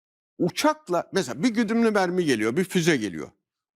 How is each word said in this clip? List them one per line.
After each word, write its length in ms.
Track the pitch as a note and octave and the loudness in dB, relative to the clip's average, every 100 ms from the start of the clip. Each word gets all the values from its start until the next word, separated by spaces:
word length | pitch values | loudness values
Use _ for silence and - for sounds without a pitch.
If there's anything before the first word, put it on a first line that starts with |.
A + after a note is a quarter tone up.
| _ _ _ - | _ _ _ -4
uçakla, 720 | F3 - D4 D4+ - E3+ - | -4 0 0 0 -2 -4 -2
mesela 300 | F3+ C3+ B2+ | -2 -4 -2
bir 60 | G#3+ | -2
güdümlü 420 | A3 G#3+ A3+ A#3 | 0 0 2 2
mermi 340 | G#3 F#3 F3+ | 2 0 0
geliyor, 320 | E3+ A#2 G#2+ C3 | 0 2 0 0
bir 80 | |
füze 320 | F3+ F#3 D#3+ D3 | 0 0 2 2
geliyor. 340 | G#2+ D#2+ C2+ - _ _ _ | 0 -6 -12 -16 _ _ _